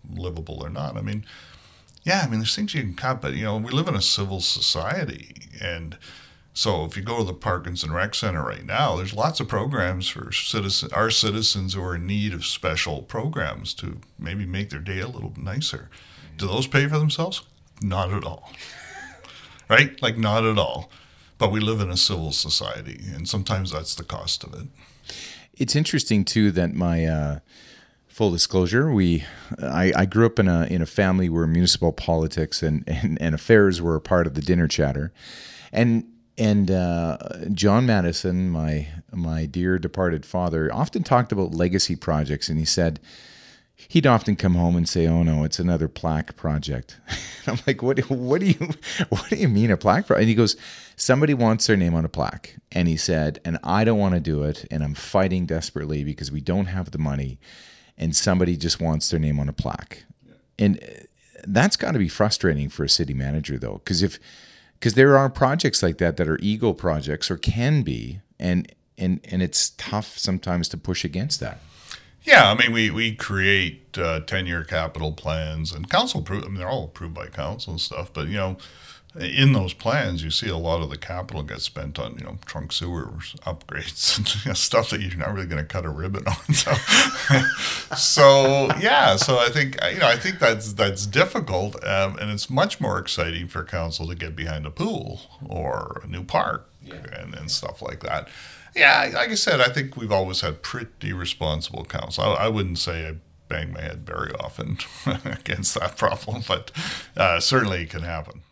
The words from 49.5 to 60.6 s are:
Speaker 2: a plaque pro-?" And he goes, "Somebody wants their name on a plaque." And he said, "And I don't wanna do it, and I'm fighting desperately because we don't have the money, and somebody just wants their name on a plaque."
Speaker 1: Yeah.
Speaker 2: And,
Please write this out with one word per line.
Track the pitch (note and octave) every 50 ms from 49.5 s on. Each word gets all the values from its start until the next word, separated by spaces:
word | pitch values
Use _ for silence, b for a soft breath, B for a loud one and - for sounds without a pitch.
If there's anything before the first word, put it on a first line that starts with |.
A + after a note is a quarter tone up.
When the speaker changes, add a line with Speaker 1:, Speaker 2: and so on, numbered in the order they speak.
| G#2 G2+ A2+ A2+
Speaker 2:
a | G2
plaque | - - G#2 G2 D#3 G3+
pro-?" | - -
And | - G#2+
he | A2+ A2
goes, | A2 A#2 G2+ - B B B B B B B B
"Somebody | - - - B2+ C3+ D3+ D3 C#3+
wants | B2 A#2+ A2 A2 G#2+ -
their | - A2
name | G2 F2+ E2+ E2
on | E2 D#2+
a | D#2
plaque." | - E2 C2 - - - - - - - _ _
And | - F2 F2
he | E2+ D#2+
said, | D#2 - - F2 D#2 D2+ D2+ D2 - _
"And | E2 E2 - -
I | - F#2 G#2 A2
don't | A2+ A2+
wanna | G#2 G2+ F#2+ F#2 E2+
do | C#2+ D#2+ D#2 D2 D2
it, | D2+ D2 - - -
and | - D2+ D2+
I'm | D2 D2
fighting | - - - - G2 F#2+ F#2+ F#2 F#2 F2
desperately | D#2+ D#2+ E2 E2 - _ D2+ D2+ D2 D2+ D2 C#2+
because | D2 C#2+ - D2+ C2+
we | C#2+ D2+
don't | C2+ - F2 G2 G2
have | F2+ F#2 F#2+ F2+ -
the | - D2
money, | D2+ C#2+ C#2 C#2 C#2 C2 C2 B B B B B B B B B B B B
and | - D#2+ D#2+ D#2
somebody | - - G#2+ F2+ F#2 F#2 F2 F2
just | D2 D2+ E2 - -
wants | E2+ D#2+ D#2 D#2 - -
their | - D#2+
name | D#2 D2+ D2 C#2+
on | C#2+ C#2+
a | -
plaque." | - - - - - - _ - - - _ - _ _
Speaker 1:
Yeah. | _ - _ _ _ _
Speaker 2:
And, | -